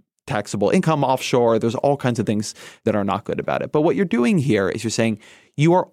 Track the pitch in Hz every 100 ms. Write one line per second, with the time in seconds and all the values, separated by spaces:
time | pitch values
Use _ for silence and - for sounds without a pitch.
0 | - _ - 107 - 104 101 185 165 156
1 | 131 131 - 127 117 113 117 113 143 143
2 | 131 117 104 107 107 - - - 113 101
3 | 98 98 - - - 67 - 151 160 -
4 | 190 233 240 190 135 104 95 - 117 113
5 | 113 107 - - _ - 160 180 -